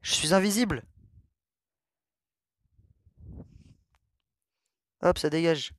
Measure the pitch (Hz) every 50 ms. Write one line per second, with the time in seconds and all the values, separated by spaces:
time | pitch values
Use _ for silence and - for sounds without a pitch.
0 | - - - - - 156 180 190 190 208 202 214 247 208 160 120 - _ _ -
1 | - - _ - _ _ _ _ _ _ _ _ _ _ _ _ _ _ _ _
2 | _ _ _ _ _ _ _ _ _ _ _ _ _ _ _ _ _ _ _ _
3 | _ _ _ _ - - - - - - - - - - - _ _ _ _ _
4 | _ _ _ _ _ _ _ _ _ _ _ _ _ _ _ _ _ _ _ _
5 | - 175 175 - - 156 147 160 165 165 160 143 127 - -